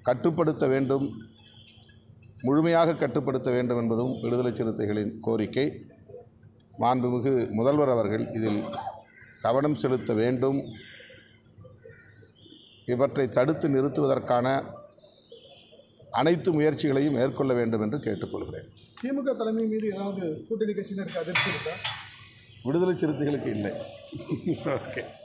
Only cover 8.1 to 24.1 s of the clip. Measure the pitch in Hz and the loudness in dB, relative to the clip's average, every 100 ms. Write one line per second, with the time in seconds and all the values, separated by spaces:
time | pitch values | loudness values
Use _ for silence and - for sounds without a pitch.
8.1 | 110 - 113 110 104 - - - - - | 0 -2 -2 0 0 -4 -8 -10 -12 -20
9.1 | - - - 110 127 147 135 139 127 110 | -20 -20 -2 2 2 2 0 0 0 0
10.1 | 107 120 127 135 139 - - - - - | 2 2 2 2 0 -4 -14 -18 -20 -20
11.1 | - - - - - - - - - - | -20 -20 -20 -20 -20 -20 -20 -20 -20 -20
12.1 | - - - - - - - - 120 135 | -20 -20 -20 -20 -20 -20 -14 -4 2 2
13.1 | 135 127 127 131 160 156 135 139 147 139 | 2 2 2 2 2 2 2 2 2 2
14.1 | 131 - 123 127 135 - - - _ - | 0 2 0 2 -2 -4 -16 -20 _ -20
15.1 | _ _ - - - - - _ _ - | _ _ -20 -20 -20 -20 -20 _ _ -6
16.1 | 110 147 170 160 156 151 143 151 139 147 | 0 2 2 2 4 2 2 2 2 2
17.1 | 127 131 123 139 123 113 113 107 147 113 | 2 0 0 2 2 2 0 0 -2 -4
18.1 | 95 - 92 92 82 - - - - 247 | -4 -6 -8 -8 -12 -14 -20 -20 -10 -4
19.1 | 277 269 220 226 220 220 220 214 196 196 | -2 -2 -2 -2 0 -2 -2 -2 -4 -6
20.1 | 190 175 151 - 220 214 202 196 196 180 | -4 -6 -6 -6 -2 -2 -2 -6 -6 -6
21.1 | 175 160 170 190 147 156 180 - - - | -6 -2 -2 0 -2 -6 -6 -6 -8 -12
22.1 | - - - - - 120 160 185 180 165 | -18 -20 -20 -20 -8 -2 2 2 2 0
23.1 | 143 147 139 123 104 98 - - - - | 0 0 0 -2 -2 -4 -6 -10 -14 -16